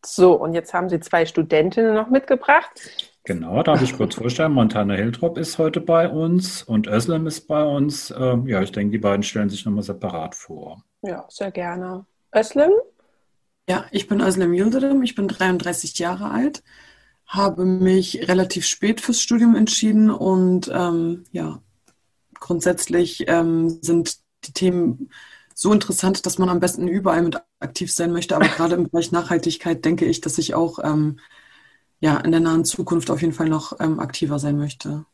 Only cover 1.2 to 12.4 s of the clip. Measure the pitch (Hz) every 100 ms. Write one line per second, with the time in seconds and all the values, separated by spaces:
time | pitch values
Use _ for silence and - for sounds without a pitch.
1.2 | 165 - 156 156 170 226 226 214 220 269
2.2 | 269 262 - 302 - - - - - _
3.2 | - 90 80 107 165 143 127 - 110 -
4.2 | 120 123 160 139 110 107 101 98 113 117
5.2 | 170 170 160 - 160 160 165 165 170 156
6.2 | 165 180 185 - - 110 107 107 135 160
7.2 | 160 151 - 151 151 143 147 143 - -
8.2 | 131 123 131 101 98 107 101 107 104 101
9.2 | 104 110 104 92 110 101 101 95 98 85
10.2 | 80 - - 80 - - _ _ 196 165
11.2 | - - 196 180 175 175 185 185 196 _
12.2 | _ 208